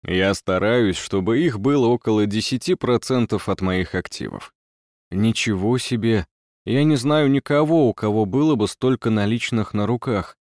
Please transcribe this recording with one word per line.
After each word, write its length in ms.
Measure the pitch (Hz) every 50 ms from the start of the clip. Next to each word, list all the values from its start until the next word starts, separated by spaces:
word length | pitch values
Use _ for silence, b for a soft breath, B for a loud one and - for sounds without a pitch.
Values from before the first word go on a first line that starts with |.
| -
«Я 300 | - 90 92 95 98 98
стараюсь, 640 | - _ - 92 92 95 107 120 127 113 98 87 -
чтобы 420 | - - - 98 92 107 113 135
их 180 | 175 165 117 104
было 280 | 101 135 143 143 123
около 400 | 113 123 117 _ 117 110 107 104
десяти 480 | 104 98 110 104 - 135 120 - - 185
процентов 720 | - - 123 123 117 - - 131 123 117 - 113 98 - -
от 140 | 98 -
моих 320 | 95 92 92 92 90 - -
активов». 580 | 92 - - - - - 50 - - - - _ _ _ _ _ _ _ _ _ _ _ _
«Ничего 680 | 87 95 107 113 110 - - 113 104 92 95 110 127 123
себе! 480 | - - 127 113 104 113 113 104 85 _ _ _ _ _ _ _ _
Я 180 | - 113 135 147
не 120 | 156 151
знаю 340 | 127 117 143 147 156 147 135
никого, 580 | 139 139 _ - 147 147 156 151 165 165 143 117
у 60 | 101
кого 320 | - - 110 104 110 110
было 300 | 95 95 139 151 156 147
бы 120 | 110 104 98
столько 400 | - _ - 127 131 - - 117
наличных 640 | 110 107 101 104 113 120 - - 123 110 101 -
на 140 | - 107 104
руках». 500 | 104 123 120 - 135 113 98 90 - - _